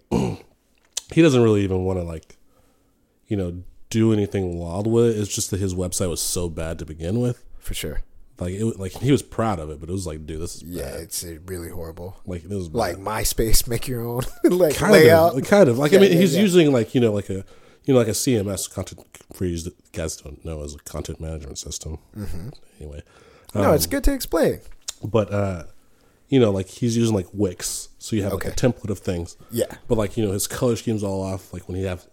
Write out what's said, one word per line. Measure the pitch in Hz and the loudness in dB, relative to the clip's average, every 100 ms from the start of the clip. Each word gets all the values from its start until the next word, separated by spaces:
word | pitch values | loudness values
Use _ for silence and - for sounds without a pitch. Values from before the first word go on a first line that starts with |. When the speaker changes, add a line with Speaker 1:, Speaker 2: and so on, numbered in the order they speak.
Speaker 1:
<clears throat> | - | -4
he | - 65 - - _ _ _ _ - - 160 | -2 -2 -6 -14 _ _ _ _ -14 -2 4
doesn't | 165 127 | 6 6
really | 117 104 | 6 4
even | 98 92 | 2 0
wanna, | 92 92 | -2 -2
like, | 85 82 - - _ _ _ _ _ _ _ _ - | -6 -10 -14 -20 _ _ _ _ _ _ _ _ -6
you | 104 | -4
know, | 90 87 90 - - | -4 -6 -14 -18 -4
do | 113 113 | 2 4
anything | 107 101 104 92 85 | 2 0 -2 -4 -4
wild | 85 90 110 | -6 -4 0
with | 117 117 107 | 4 4 2
it. | |
It's | 101 | -4
just | - - | -4 -4
that | 95 | -4
his | 98 | -2
website | 90 90 - 92 | -4 -4 -2 -4
was | 80 | -4
so | - 92 87 | -4 -4 -6
bad | 80 80 82 | -6 -8 -8
to | |
begin | 80 78 82 113 | -10 -8 -4 -2
with. | 123 120 - - | -2 -6 -12 -14
Speaker 2:
For | - | -10
sure. | 101 82 71 - - - - | -8 -6 -6 -6 -10 -20 -10
Speaker 1:
Like, | 90 | -8
it, | 98 113 104 | -4 -4 -4
like, | 95 | -8
he | - 127 | -4 2
was | 135 | 2
proud | - - 113 90 | 0 -4 -2 -2
of | 78 | -6
it, | 76 | -10
but | 78 | -8
it | |
was | 95 87 | -6 -6
like, | 78 | -10
"Dude, | 78 78 | -10 -8
this | 85 - | -8 -10
is | |
Speaker 2:
Yeah, | 80 87 | -12 -10
Speaker 1:
bad." | 80 78 | -10 -10
Speaker 2:
it's, | 85 - | -10 -10
uh, | 90 80 90 | -10 -14 -12
really | 90 85 | -10 -10
horrible. | 85 80 82 90 - | -10 -12 -12 -14 -14
Speaker 1:
Like, | - 87 | -10 -10
it | 82 | -8
was | 101 85 | -8 -4
Speaker 2:
Like | 95 98 87 | -2 -2 -4
Speaker 1:
bad. | |
Speaker 2:
MySpace, | 98 110 107 - 110 - - | -6 -4 -4 0 4 4 4
<laughs> | |
make | 117 - | -4 -4
your | 123 117 | -6 -6
own, | 120 123 - | -6 -6 0
like, | 339 180 165 131 | 2 4 2 4
Speaker 1:
Kind | 180 | 6
Speaker 2:
layout. | 202 160 165 165 | 8 10 8 6
Speaker 1:
of, | 135 | 2
like, | - | 4
kind | 208 160 | 6 6
of. | 117 | 6
Like, | 147 | 6
I | 190 | 8
Speaker 2:
Yeah, | |
Speaker 1:
mean, | 196 | 8
Speaker 2:
yeah, | 170 | 6
Speaker 1:
he's | 190 170 | 4 4
Speaker 2:
yeah. | |
Speaker 1:
using, | 208 175 151 | 4 6 6
like, | 127 110 | 4 2
you | 131 | 2
know, | 113 | 2
like, | 104 - | 2 -4
a, | 95 - - - _ | -8 -10 -20 -20 _
you | - | 4
know, | 127 | 4
like, | 113 | 4
a | |
C | 98 - 117 | 0 0 0
M | 98 | 0
S | 92 - | -4 -6
content, | - 90 - - - - | -8 -10 -12 -20 -20 -16
for | - | -6
you | 92 85 85 - _ | -4 -4 -8 -14 _
guys | - 80 - | -8 -8 -8
don't | 71 73 | -14 -14
know, | 82 80 | -12 -10
is | 73 73 | -10 -14
a | |
content | - 78 76 80 | -12 -10 -10 -10
management | 80 80 69 - | -10 -10 -12 -14
system. | - - 85 80 _ 104 | -12 -12 -10 -12 _ -12
Speaker 2:
Mm-hmm. | 98 82 107 - - - | -8 -8 -8 -14 -20 -18
Speaker 1:
Anyway. | 76 73 - _ _ _ - 104 | -16 -16 -18 _ _ _ -8 0
Speaker 2:
No, | - | 4
it's | 151 - | 4 2
Speaker 1:
Um, | |
Speaker 2:
good | 277 | 0
to | - | 0
explain. | 269 - 330 226 - - - - - | 0 -2 0 0 -2 -10 -20 -18 -12
Speaker 1:
But, | 107 110 98 | -2 -2 0
uh, | 101 101 90 - - _ _ _ _ - | 0 -2 -4 -10 -20 _ _ _ _ 0
you | 135 | 4
know, | 110 | 4
like, | 98 95 | 2 -4
he's | - 120 117 | -4 -2 2
using, | 113 107 | 2 0
like, | 87 | -2
Wix, | 98 98 90 - - - - | -2 -4 -4 -8 -8 -12 -16
so | - | -6
you | 110 | -4
have, | 98 | -2
like, | 90 - | -4 -4
Speaker 2:
Okay. | - 127 | 0 0
Speaker 1:
a | |
template | 117 104 | -2 -6
of | 95 | -8
things. | - 87 85 - - | -4 -6 -6 -14 -8
Speaker 2:
Yeah. | 117 - - - | -4 -4 -6 -4
Speaker 1:
But, | 113 | -2
like, | 101 - | -2 -2
you | |
know, | 104 | -2
his | 98 - | -2 -6
color | - 127 113 | -2 -2 -2
scheme's | - 107 | -4 -4
all | 101 95 | -4 -4
off. | 95 92 - | -6 -8 -10
Like, | 90 - | -16 -10
when | 92 | -6
you | 95 | -6
have, | 87 - | -8 -12